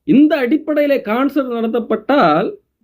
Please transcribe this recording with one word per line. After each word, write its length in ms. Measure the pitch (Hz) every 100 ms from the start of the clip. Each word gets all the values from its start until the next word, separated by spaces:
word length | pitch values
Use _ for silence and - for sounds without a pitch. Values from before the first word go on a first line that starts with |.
இந்த 300 | - 233 302 311
அடிப்படையில 580 | 247 302 - 294 294 277
கான்சர்ட் 480 | 208 233 277 294 254
நடத்தப்பட்டால் 1000 | 233 226 233 226 214 - 285 180 151 233 - _ _